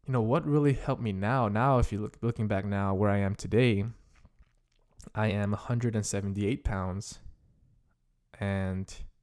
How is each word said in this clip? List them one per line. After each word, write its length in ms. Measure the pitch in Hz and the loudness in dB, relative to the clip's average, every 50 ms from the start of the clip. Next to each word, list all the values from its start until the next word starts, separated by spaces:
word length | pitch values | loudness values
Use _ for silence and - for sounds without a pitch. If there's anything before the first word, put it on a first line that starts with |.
| _ | _
you 80 | 139 131 | -2 0
know, 80 | 120 | 0
what 260 | 110 113 135 170 160 | 2 2 2 2 2
really 260 | 147 143 147 147 147 135 | 2 2 4 4 4 2
helped 280 | - - - 131 - | 2 0 -2 -2 -2
me 100 | 117 107 | -2 -2
now, 380 | 95 95 101 107 131 135 117 104 | -2 -2 -2 0 0 2 2 2
now 300 | 101 110 123 139 135 120 | 2 2 4 4 4 4
if 120 | 113 - | 4 2
you 80 | 104 101 | 0 -4
look, 180 | 104 - - - | -6 -6 -6 -4
looking 260 | - 117 - - 110 | -4 -2 -2 0 0
back 160 | 104 104 95 101 | 0 0 0 0
now 300 | 101 101 98 98 98 98 | 0 0 0 0 0 2
where 160 | 92 104 101 | 2 2 2
I 80 | 101 | 4
am 180 | 101 98 98 104 | 2 2 0 -2
today, 500 | - - 95 104 113 127 120 104 98 98 117 113 - _ _ _ - - - _ - - _ _ _ _ _ _ _ _ _ _ - - - - | -4 -4 0 2 4 4 4 4 2 0 -4 -8 -12 _ _ _ -20 -20 -20 _ -20 -20 _ _ _ _ _ _ _ _ _ _ -20 -20 -10 -4
I 140 | 110 107 | -2 0
am 260 | 104 101 104 101 101 104 | 0 0 0 0 0 -2
a 40 | |
hundred 380 | - - - 120 120 123 120 110 | -2 -2 -2 -2 0 0 0 0
and 100 | 107 101 | -2 -2
seventy-eight 580 | - - 98 98 98 98 101 101 101 139 139 - | -2 -4 -4 -4 -4 -2 0 0 0 0 -2 -2
pounds 560 | - 104 95 92 92 90 98 - - - - - - - - _ _ _ _ _ _ _ _ _ _ _ _ _ _ _ _ _ _ - - | -2 -2 -2 -2 -4 -4 -6 -8 -10 -14 -16 -18 -20 -20 -20 _ _ _ _ _ _ _ _ _ _ _ _ _ _ _ _ _ _ -10 -6
and 540 | 101 98 98 98 95 95 92 95 95 - - - - - - _ | -2 -2 0 0 -2 -2 -4 -4 -6 -8 -10 -12 -14 -14 -16 _